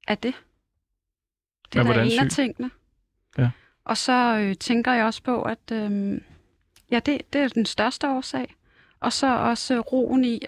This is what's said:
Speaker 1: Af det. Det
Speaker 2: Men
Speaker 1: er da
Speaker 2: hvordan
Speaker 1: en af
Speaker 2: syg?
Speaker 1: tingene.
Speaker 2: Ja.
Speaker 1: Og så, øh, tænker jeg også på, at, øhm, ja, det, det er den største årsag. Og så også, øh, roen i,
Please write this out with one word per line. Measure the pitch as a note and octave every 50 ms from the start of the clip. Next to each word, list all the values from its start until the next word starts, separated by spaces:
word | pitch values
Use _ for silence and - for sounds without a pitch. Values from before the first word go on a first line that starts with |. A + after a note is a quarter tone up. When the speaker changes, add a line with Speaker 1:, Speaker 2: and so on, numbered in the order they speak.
| _ -
Speaker 1:
Af | G#3 -
det. | - A#3+ C4
Det | - - _ _ _ _ _ _ _ _ _ _ _ _ _ _ _ _ _ _ _ _ _ _ _ _ - -
Speaker 2:
Men | B3
Speaker 1:
er | A#3+
da | A#3+ A#3
Speaker 2:
hvordan | A3 - -
Speaker 1:
en | A3+ A#3+
af | C#4 C4
Speaker 2:
syg? | -
Speaker 1:
tingene. | - C4+ A3+ - - B3 B3+ - _ _ _ _ _ _ _ _ _ _ _ - -
Speaker 2:
Ja. | B2+ B2 - - _ _ _ _ -
Speaker 1:
Og | - A3+ -
så, | - - B3+ B3 B3 A#3+ A3+ G#3+
øh, | G#3 G3 F#3+
tænker | - - - A#3+ A#3 A#3 B3+ B3+
jeg | A#3 A3
også | A3+ A3 - -
på, | - B3 -
at, | - G#3+ A3+ - _ -
øhm, | A3+ A3 G#3+ G#3 G3+ G3+ G3 G3+ G3+ - - - - - _ _ _ _ _ _ _ _ _ -
ja, | B3 A#3
det, | - C#4+ D4 - - _ -
det | C#4+
er | C#4+ B3
den | - A3+ G#3+
største | - - - G#3 B3 - - - C#4+
årsag. | C4+ C4 C4+ - - C4 B3 - - _ _ _ _ _ _ _ _ -
Og | - B3 -
så | - C#4 C4+ B3 -
også, | - A#3 A#3 - - - C4
øh, | A#3+
roen | A3+ - B3+ C4 A#3+ - B3 C4 B3+
i, | A#3+ A#3 G#3+ -